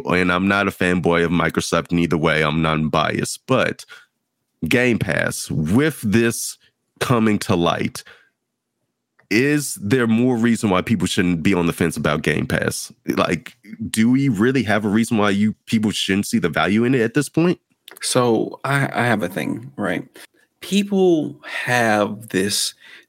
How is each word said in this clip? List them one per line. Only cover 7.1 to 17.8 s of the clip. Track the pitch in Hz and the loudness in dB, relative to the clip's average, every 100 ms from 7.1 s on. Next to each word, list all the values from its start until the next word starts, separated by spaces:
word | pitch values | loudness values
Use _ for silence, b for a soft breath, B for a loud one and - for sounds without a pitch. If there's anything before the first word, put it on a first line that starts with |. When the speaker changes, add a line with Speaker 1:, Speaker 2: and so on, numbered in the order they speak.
| 120 110 101 | 2 2 0
Speaker 1:
to | - | 0
light, | 92 85 80 - - - B B B _ _ _ _ _ _ _ _ - | 0 2 0 -4 -8 -16 B B B _ _ _ _ _ _ _ _ -2
is | 104 139 147 143 - | 2 2 0 -2 -8
there | 101 131 117 | 0 2 4
more | 113 127 120 | 4 2 2
reason | 117 110 110 | 2 2 2
why | 92 | 2
people | 87 104 90 | 2 0 0
shouldn't | - 90 85 | 0 2 2
be | 80 | 2
on | 90 85 | 2 2
the | |
fence | 78 85 78 | 0 -2 0
about | 76 76 | -2 -2
Game | 78 78 - | 0 -2 -2
Pass? | 80 - - - - - | -2 -2 -6 -10 -10 -6
Like, | - - 85 - - 104 110 104 | -2 -2 -4 -10 -20 -20 -12 -6
do | 107 113 | 0 2
we | 131 139 | 2 2
really | 98 117 135 | 2 2 2
have | 101 107 | 0 0
a | 104 | 2
reason | 107 117 110 | 0 2 2
why | 104 | 2
you | 101 107 - - | 2 0 -2 -2
people | 113 107 | 0 0
shouldn't | - - 95 101 | -2 -2 -2 0
see | 113 | -2
the | 85 | -2
value | 76 82 104 | 0 0 2
in | 120 | 2
it | 135 | 2
at | 113 | 0
this | 147 143 | 0 -2
point? | - 170 - _ _ | 0 0 0 _ _